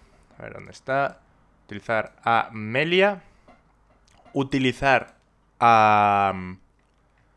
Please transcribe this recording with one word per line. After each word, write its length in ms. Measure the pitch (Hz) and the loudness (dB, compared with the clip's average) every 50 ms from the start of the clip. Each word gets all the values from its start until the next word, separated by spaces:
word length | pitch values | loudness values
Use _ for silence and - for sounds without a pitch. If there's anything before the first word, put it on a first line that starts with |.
| _ _ _ _ _ _ _ - | _ _ _ _ _ _ _ -20
a 20 | |
ver, 120 | - 107 - | -20 -18 -18
¿dónde 180 | - 98 - | -18 -20 -20
está? 480 | - - - - 131 139 139 - - - _ _ _ _ _ _ _ _ _ | -20 -16 -10 -6 -4 -4 -4 -4 -8 -12 _ _ _ _ _ _ _ _ _
Utilizar 500 | - 104 101 - - 117 110 104 - - _ - | -16 -16 -12 -8 -6 -4 -4 -6 -8 -12 _ -4
a 240 | 120 117 113 - - 113 | -2 -2 -2 -2 -4 -8
Melia, 680 | 110 107 107 113 131 151 165 175 185 190 202 202 180 - _ _ _ _ _ _ _ _ _ _ _ _ _ _ _ _ _ _ _ _ _ | -12 -10 -6 -4 -4 -4 -2 0 0 0 0 -2 -4 -12 _ _ _ _ _ _ _ _ _ _ _ _ _ _ _ _ _ _ _ _ _
utilizar 840 | - 135 139 135 - 139 131 127 120 - 139 139 131 120 117 - _ _ _ _ _ _ _ _ _ - | -6 -6 -4 -4 -2 -2 -2 -2 -2 -2 0 0 2 0 0 -4 _ _ _ _ _ _ _ _ _ 0
a, 720 | 123 120 117 110 107 107 107 104 104 104 101 101 101 98 95 92 92 90 92 95 _ _ _ _ _ _ _ _ _ _ _ _ _ _ _ | 4 4 6 6 6 6 4 4 4 4 2 2 0 0 -2 -4 -10 -14 -16 -18 _ _ _ _ _ _ _ _ _ _ _ _ _ _ _